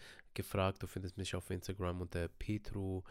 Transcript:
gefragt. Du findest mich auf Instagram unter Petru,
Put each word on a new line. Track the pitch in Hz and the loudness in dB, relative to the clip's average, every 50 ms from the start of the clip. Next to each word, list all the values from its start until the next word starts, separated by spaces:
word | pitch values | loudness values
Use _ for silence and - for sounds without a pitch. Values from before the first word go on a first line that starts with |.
| - - - - - - - | -6 -8 -16 -16 -16 -10 -4
gefragt. | - - - - 98 95 95 95 - - | -4 -2 2 4 6 6 6 4 2 -2
Du | |
findest | - - 95 92 90 - | -4 -4 -2 -4 -4 -2
mich | 98 92 - - | -2 -2 0 0
auf | 92 - - | 0 0 0
Instagram | 92 92 - - 92 - 92 87 87 90 | -2 -2 0 -2 0 2 2 2 2 2
unter | 90 87 - 87 85 85 | 0 0 0 0 0 0
Petru, | - - - - 107 104 - - - 101 98 95 92 92 92 - | -2 -2 0 0 0 0 0 -2 -2 0 0 2 0 0 -2 -6